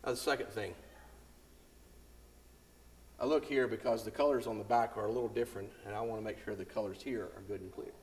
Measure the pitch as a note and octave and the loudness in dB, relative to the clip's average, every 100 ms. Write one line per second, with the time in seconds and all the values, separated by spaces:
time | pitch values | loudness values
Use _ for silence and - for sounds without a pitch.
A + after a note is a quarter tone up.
0 | - B2 - C#3 - G#2+ G2 - - - | -2 0 2 2 0 -4 -4 -6 -16 -20
1 | - - - - - - - - - - | -20 -20 -20 -20 -20 -20 -20 -20 -20 -20
2 | - - - - - - - - - - | -20 -20 -20 -20 -20 -20 -20 -20 -20 -20
3 | - - B2+ D3+ - C3+ B2 A2 - A2+ | -20 -4 2 2 4 4 4 2 2 2
4 | G#2+ G#2+ C#3+ C3 A2+ A2 G#2 A#2 A2+ - | 2 2 4 4 2 -4 4 4 4 2
5 | G#2+ A#2 A#2 G#2+ A#2+ G2 G2 - G2+ G#2 | 0 2 0 0 -2 -2 -10 -10 -6 -4
6 | A#2 A2 G#2+ - - G2+ - - G#2 F#2+ | -2 -2 -4 -6 -6 -6 -4 -2 -4 -4
7 | - A#2+ F2+ - G2 G2+ F#2 - - - | -4 -4 -4 -8 -8 -6 -6 -8 -10 -12